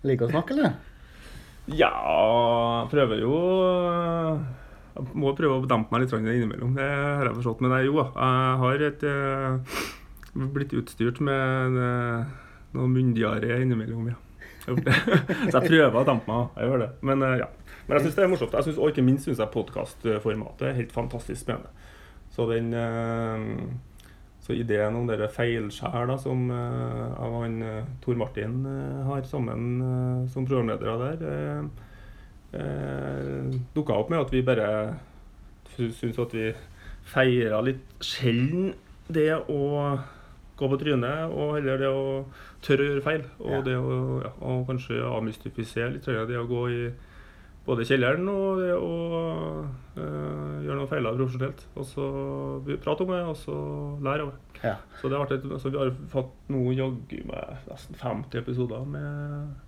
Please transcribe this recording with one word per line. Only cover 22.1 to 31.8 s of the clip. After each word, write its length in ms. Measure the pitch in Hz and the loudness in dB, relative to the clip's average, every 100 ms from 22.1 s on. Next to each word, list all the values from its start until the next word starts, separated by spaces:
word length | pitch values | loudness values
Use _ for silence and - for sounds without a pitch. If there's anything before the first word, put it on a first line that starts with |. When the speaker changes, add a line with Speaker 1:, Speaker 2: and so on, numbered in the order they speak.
| - - | -20 -12
Speaker 2:
Så 160 | - 117 | -2 0
den, 240 | 117 117 | 0 0
eh, 920 | 113 117 117 117 113 113 110 110 110 - 123 - - - - - - | -2 -2 -2 -2 -2 -2 -4 -4 -6 -6 -8 -12 -20 -20 -20 -20 -16
så 140 | - | -6
ideen 400 | - 117 104 107 | -4 0 2 2
om 100 | 117 | 0
dere 220 | 120 107 107 | 0 0 -2
feilskjær 800 | - 117 117 104 - - 120 120 | 0 0 0 -4 -6 -4 -2 0
da, 80 | 135 | -2
som, 300 | 131 127 123 | -2 0 0
eh, 760 | 120 120 123 120 120 117 - | -2 -4 -4 -4 -4 -6 -6
av 100 | 117 117 | -4 -4
han, 180 | 117 113 | -4 -4
eh, 220 | 113 110 123 127 | -4 -6 -8 -6
Tor 140 | - | -2
Martin, 400 | 117 107 107 107 127 | -2 -2 -4 -4 -4
eh, 380 | 135 135 135 135 | -4 -4 -6 -4
har 160 | 131 139 | -2 -4
sammen, 440 | 131 147 117 117 120 123 | -4 -4 -2 -2 -2 0
eh, 480 | 127 127 127 127 127 | 0 0 0 0 -2
som 160 | 131 131 | -2 0
programledere 480 | 131 113 107 107 113 | 2 2 0 -2 -2
der, 300 | 131 160 156 | -4 -4 -4
eh, 400 | 147 147 147 147 - | -4 -4 -4 -6 -10